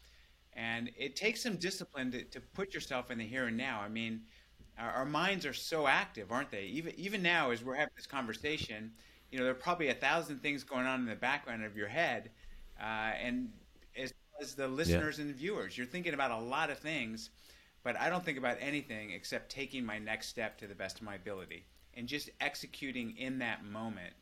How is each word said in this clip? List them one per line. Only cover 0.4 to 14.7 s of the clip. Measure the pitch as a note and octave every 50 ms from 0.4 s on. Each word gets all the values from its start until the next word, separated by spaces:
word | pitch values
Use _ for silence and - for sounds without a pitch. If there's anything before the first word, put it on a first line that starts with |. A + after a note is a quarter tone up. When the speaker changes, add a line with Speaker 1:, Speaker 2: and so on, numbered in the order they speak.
| - -
Speaker 1:
And | - A#2+ A2+ A#2 A2+ A#2 A#2 A#2+ -
it | G#2+ C3 C#3 -
takes | - F#3+ A3 A3 -
some | - A#3+ F#3+
discipline | D#3+ E3 F#3 F#3+ - E3+ - - C#3 B2+ B2+
to, | B2 A#2+ -
to | - - B2+
put | - - - F#3 G3 F#3+
yourself | - D3+ - - C3+ B2 B2 -
in | A#2+ A2+
the | A2+
here | G#2 B2 C3+ B2+
and | A#2 A2+
now. | A#2 C3 C3+ A#2+ G#2+
I | G2+ G#2
mean, | A2 A2+ A2+ A2+ A2+ A2 A2 - - - - - - - - - - A2
our, | A#2 A#2
our | - B2+ C3+
minds | D3 D3+ D3+ F3 G3 G3 F3+ D3+
are | C#3+
so | B2 - - - E3 D#3 D3 C#3
active, | C#3+ F3+ G3+ - - A#2 G2 F2+
aren't | A#2 C3 C#3 B2+
they? | A#2+ G2+ G2
Even, | F#2 A2 D#3 E3 D#3+ -
even | - F3 G3+ G#3+ G#3
now, | F3+ - F3 E3 D3+ B2
as | A#2 A2 A#2+
we're | C3 B2+
having | C#3+ D3+ - -
this | - -
conversation, | - C#3 C3+ B2 A2+ G#2+ - - D3 D#3 - - - A2 G#2+ A2 A2 A2+ - - - - - - -
you | C3 C3
know, | B2+
there | B2+
are | B2+
probably | B2+ - E3+ - E3 D#3 C#3
a | -
thousand | - C3+ C#3 D#3 E3+ D#3+ D#3+ C#3+ A#2+
things | - D3 C#3+ C3+
going | - - C#3 B2+ B2+
on | C3 C3 B2+
in | B2+
the | A2+ G#2
background | F#2+ B2 B2+ C#3+ D3 - B2+ A#2 A2+ G#2+
of | G#2+ G2+
your | G#2+ G#2 G#2
head, | A#2 D#3+ F3 D3 A#2+ - A2 - - - - - - - - - - -
uh, | G#2+
and | A2 A2 A2 A2 A2 G#2 - A#2 B2 B2 B2+ B2+ A2 - - - - - - - - -
as | B2+ C3 B2+ - - - _
well | - -
as | C#3+ B2+ B2+
the | C#3 C3+
Speaker 2:
Yeah. |
Speaker 1:
listeners | C3